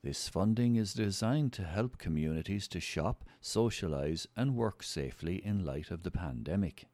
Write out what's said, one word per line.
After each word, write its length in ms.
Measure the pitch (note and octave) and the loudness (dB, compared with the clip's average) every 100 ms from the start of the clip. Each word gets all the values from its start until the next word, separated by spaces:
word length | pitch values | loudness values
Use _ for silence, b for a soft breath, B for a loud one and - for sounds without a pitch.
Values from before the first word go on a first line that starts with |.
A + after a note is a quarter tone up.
This 260 | C2+ C#2+ - | -4 -4 -2
funding 460 | E2 G#2 A2 A#2+ A#2 | 2 4 4 4 4
is 180 | G#2 | 2
designed 580 | - G#2 G2 A2+ D3 C#3 | 2 0 2 2 2 2
to 100 | - | 0
help 340 | F2 F#2 B2 - | -2 0 0 -2
communities 680 | - D#2 D#2 D#2+ D#2+ G2+ - | 0 2 2 0 0 -2 -2
to 100 | F2 | -6
shop, 460 | - - E2 B2+ - B | -2 0 0 -2 -8 B
socialise 840 | - A2+ A#2 - F2+ C#2+ D2 E2+ - - | -2 2 2 2 -2 0 0 -2 -4 -2
and 180 | C3 B2 | 0 2
work 280 | A2+ - | 0 -2
safely 600 | - - C2+ - D#2 F#2 | -6 -4 -4 -4 -4 -2
in 220 | G#2 G2+ E2 | 0 0 0
light 240 | C2+ - | -4 -4
of 140 | E2+ | -6
the 80 | E2+ | -4
pandemic. 760 | - F2 B1 A#1 F#2+ F2+ - - | -4 -4 -4 -2 0 0 -4 -20